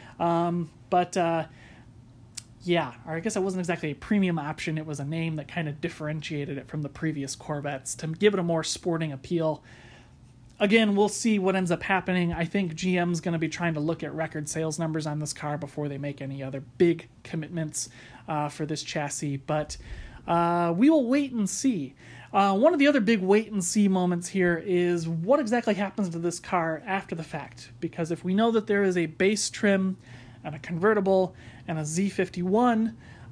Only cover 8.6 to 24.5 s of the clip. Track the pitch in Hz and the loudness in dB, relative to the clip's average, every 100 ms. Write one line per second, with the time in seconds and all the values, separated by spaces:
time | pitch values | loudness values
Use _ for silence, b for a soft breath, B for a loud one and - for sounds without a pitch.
8.6 | 156 - 185 160 160 135 - 175 160 151 | 0 -4 -2 0 -2 -6 -2 0 0 -2
9.6 | B B B B B B - - - - | B B B B B B -20 -20 -20 0
10.6 | 202 226 214 202 208 - 226 208 185 190 | 4 6 6 4 2 2 2 2 2 2
11.6 | 175 175 - 190 185 180 170 165 170 202 | 0 -2 0 0 2 0 0 -2 -2 -2
12.6 | 180 151 185 180 175 170 175 165 156 - | -2 -2 0 2 2 0 -2 -2 -2 -2
13.6 | 170 151 151 156 151 147 160 156 151 160 | -2 0 -2 -2 -6 -4 -4 -4 -6 -4
14.6 | 160 156 160 156 151 151 151 - 151 147 | -4 -2 -2 -2 -4 -4 -6 -6 -6 -4
15.6 | 147 - 147 135 143 143 135 139 135 135 | -6 -6 -6 -4 -8 -8 -10 -8 -8 -10
16.6 | - - 170 165 - - - 160 151 170 | -12 4 4 4 -4 -20 -8 -8 -6 -6
17.6 | 156 - - B B B - 151 147 - | -6 -6 -10 B B B -6 -2 -2 -4
18.6 | 151 151 - 160 143 - 147 139 - 151 | -6 -6 -6 -6 -4 -4 -4 -4 -2 -2
19.6 | 151 - B B B B - 170 170 170 | -2 -8 B B B B 0 2 2 2
20.6 | 170 170 285 320 233 277 277 240 196 - | 2 4 6 6 4 2 0 -2 -2 0
21.6 | 269 196 131 - B B B 196 196 196 | 0 0 -4 -12 B B B 2 4 6
22.6 | 302 330 285 277 202 220 185 208 214 208 | 6 6 6 4 4 2 4 4 4 -4
23.6 | 175 214 202 190 180 175 175 196 180 | 0 4 4 4 2 0 -2 2 2